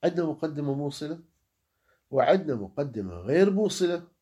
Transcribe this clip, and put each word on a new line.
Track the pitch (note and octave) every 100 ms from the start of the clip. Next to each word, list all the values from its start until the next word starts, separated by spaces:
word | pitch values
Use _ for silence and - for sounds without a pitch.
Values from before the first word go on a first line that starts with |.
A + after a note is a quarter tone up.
عندنا | E3+ F3 E3
مقدمة | D#3 D#3+ D3 D3
موصلة، | C#3 C#3+ C#3 D3+ E3+ E3+ _ _ _ _ _ _ _ _
وعندنا | C3+ B2 F#3+ D#3+
مقدمة | B2 G2 - C#3+ A2+ F#2+
غير | F2 F#2 D#3 G3
موصلة | G3 G#3+ - F3+ F3 F3 _